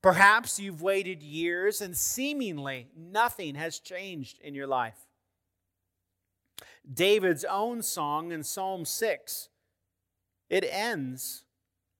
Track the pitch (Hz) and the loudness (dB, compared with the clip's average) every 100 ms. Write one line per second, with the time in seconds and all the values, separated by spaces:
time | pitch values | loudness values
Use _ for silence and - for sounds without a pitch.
0 | 190 170 196 220 240 - 196 160 180 196 | 8 10 10 8 2 -6 -6 -4 0 0
1 | 185 180 147 156 165 175 196 202 196 175 | -2 -8 -8 -4 -2 2 0 0 -6 -4
2 | - - 277 294 226 151 139 131 123 160 | -2 -2 -2 -2 -4 -4 -6 -8 -12 -20
3 | 170 202 240 - 165 139 160 151 - 180 | -4 0 0 0 -8 -6 -6 -8 -12 -12
4 | 190 170 123 - 147 139 139 127 117 104 | -10 -10 -10 -14 -14 -10 -2 0 0 -6
5 | - _ _ _ _ _ _ _ _ _ | -20 _ _ _ _ _ _ _ _ _
6 | _ _ _ _ _ - - - - 127 | _ _ _ _ _ -20 -20 -20 -14 2
7 | 190 214 185 151 180 196 226 240 - - | 4 6 4 2 0 -2 -2 -4 -4 -4
8 | 147 151 170 165 147 - 190 190 156 - | -2 -2 -4 -8 -6 -6 -4 -4 -6 -2
9 | 220 165 - - - _ _ _ _ _ | 0 -2 -6 -12 -12 _ _ _ _ _
10 | _ _ _ _ _ 180 175 180 226 196 | _ _ _ _ _ 0 0 -4 -4 -2
11 | 131 127 - - _ _ _ _ _ _ | -6 -8 -10 -12 _ _ _ _ _ _